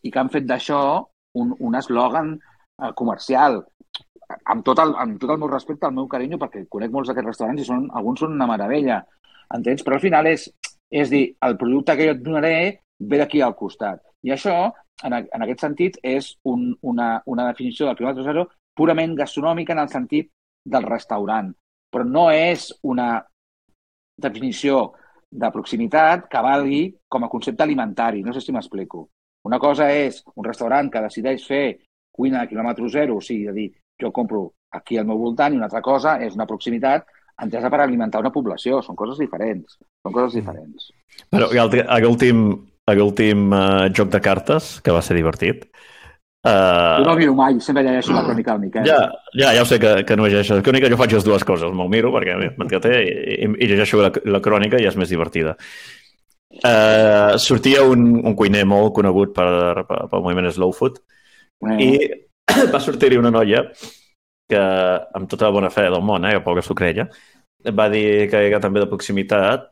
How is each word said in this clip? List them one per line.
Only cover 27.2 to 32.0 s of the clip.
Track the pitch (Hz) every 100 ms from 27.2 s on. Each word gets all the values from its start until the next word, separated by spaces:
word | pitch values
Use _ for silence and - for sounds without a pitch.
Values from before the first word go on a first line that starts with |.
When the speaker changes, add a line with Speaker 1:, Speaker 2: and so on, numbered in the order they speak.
Speaker 1:
a | 117
concepte | 117 135 113
alimentari. | 156 135 113 98 117 104
No | 101
sé | 127
si | -
m'explico. | 123 - 98 90 87 76 _ _ _
Una | 107 123
cosa | 143 143 143
és | 147 139 - _
un | -
restaurant | 110 110 117 139 143
que | 113
decideix | 107 - 123 135
fer | - 269 262 - _ _